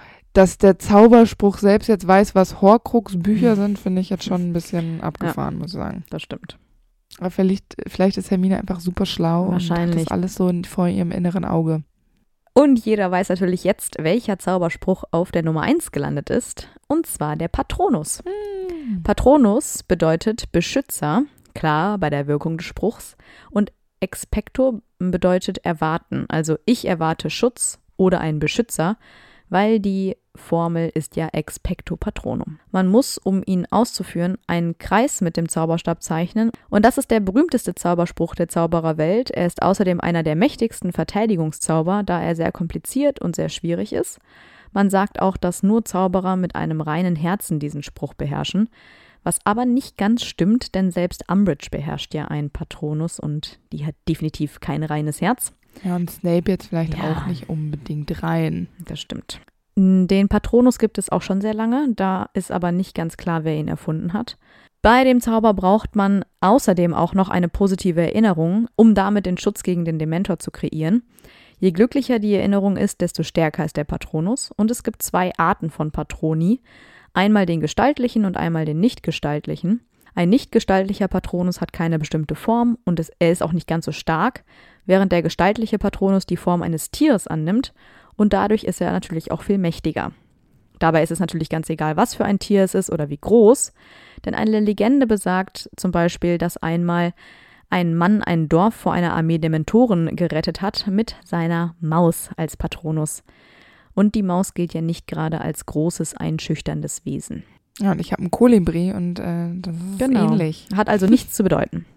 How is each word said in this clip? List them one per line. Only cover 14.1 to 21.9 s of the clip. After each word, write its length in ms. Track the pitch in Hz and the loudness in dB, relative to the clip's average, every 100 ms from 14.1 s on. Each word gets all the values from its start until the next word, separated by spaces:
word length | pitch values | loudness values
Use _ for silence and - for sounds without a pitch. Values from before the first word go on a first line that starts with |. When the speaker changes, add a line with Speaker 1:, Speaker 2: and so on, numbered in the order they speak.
| 220 226 190 | 0 0 -4
Speaker 2:
Zauberspruch 640 | - 185 165 - - 190 - | 0 0 0 -4 -2 -2 -4
auf 220 | 165 180 | -6 -4
der 100 | 175 | -2
Nummer 200 | 160 160 | 0 0
eins 300 | - 320 - | 0 0 -2
gelandet 380 | 143 143 143 - | -6 -4 -4 -2
ist. 380 | - - - - - - | -2 -2 -10 -18 -14 -4
Und 200 | 311 320 | -2 -2
zwar 300 | - 151 156 | -4 -6 -4
der 120 | 165 | -4
Patronus. 760 | - - - 381 202 160 - | -4 -4 -2 0 0 -2 -8
Speaker 1:
Hm. 800 | 349 415 415 392 370 330 269 190 | -8 -8 -8 -8 -8 -8 -8 -4
Speaker 2:
Patronus 800 | 160 202 247 302 220 220 - - | -2 2 6 6 6 2 -2 -8
bedeutet 720 | - 175 160 165 - 226 - | -4 0 2 0 -2 -4 -2
Beschützer, 720 | 170 - 269 - - 147 175 294 _ _ | -2 0 -2 -4 -4 -2 0 -2 _ _
klar, 440 | - 160 151 185 | -6 -2 0 0